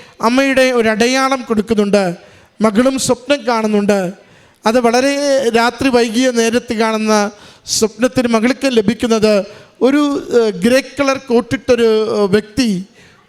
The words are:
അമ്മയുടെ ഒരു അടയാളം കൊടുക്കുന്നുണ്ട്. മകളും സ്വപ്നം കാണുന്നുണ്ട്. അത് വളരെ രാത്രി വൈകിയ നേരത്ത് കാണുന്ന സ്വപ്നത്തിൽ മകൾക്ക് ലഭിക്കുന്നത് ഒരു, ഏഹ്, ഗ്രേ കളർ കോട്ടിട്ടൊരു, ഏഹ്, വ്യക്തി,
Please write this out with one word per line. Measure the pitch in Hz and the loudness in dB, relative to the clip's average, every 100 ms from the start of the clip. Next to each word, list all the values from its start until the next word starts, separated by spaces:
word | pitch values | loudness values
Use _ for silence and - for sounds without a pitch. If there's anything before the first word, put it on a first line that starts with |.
| - - 226 | -20 -4 0
അമ്മയുടെ | 254 277 262 262 247 | 2 2 2 2 2
ഒരു | 220 | 0
അടയാളം | 220 240 262 262 269 233 | 0 0 0 0 -2 -4
കൊടുക്കുന്നുണ്ട്. | 220 202 214 208 202 185 175 - - _ _ | -6 -2 -2 2 0 0 -4 -14 -20 _ _
മകളും | 214 202 254 262 - | 0 2 0 0 -2
സ്വപ്നം | 240 - 285 220 | -4 -2 -4 -2
കാണുന്നുണ്ട്. | 226 214 208 202 202 180 202 - - _ _ 214 | -2 0 0 0 0 -2 -8 -20 -20 _ _ -2
അത് | 240 233 | 2 2
വളരെ | 240 269 285 285 269 233 226 | 2 0 0 0 0 0 0
രാത്രി | 233 233 269 240 | 0 0 0 2
വൈകിയ | 233 220 262 233 | 0 0 0 0
നേരത്ത് | 226 240 240 220 | 0 -2 -4 -4
കാണുന്ന | 220 220 214 214 208 - - - - - | -2 -2 0 0 0 -6 -20 -20 -8 -2
സ്വപ്നത്തിൽ | 214 214 247 254 240 | -2 -2 -2 0 0
മകൾക്ക് | 226 233 277 277 233 | 0 0 0 0 0
ലഭിക്കുന്നത് | 202 233 240 226 214 208 190 - - _ 247 | 0 -2 0 0 2 0 -2 -12 -20 _ 0
ഒരു, | 285 294 277 - 240 | 2 0 -2 -2 0
ഏഹ്, | 220 185 | 0 0
ഗ്രേ | 208 254 269 - | 0 0 -2 -4
കളർ | 277 269 262 | -2 -2 0
കോട്ടിട്ടൊരു, | 233 233 269 - 240 226 220 220 214 | -2 0 -6 0 2 2 0 0 -2
ഏഹ്, | 202 | 0
വ്യക്തി, | 208 214 - 240 180 190 - - _ | 0 -2 -2 -2 -2 -6 -18 -20 _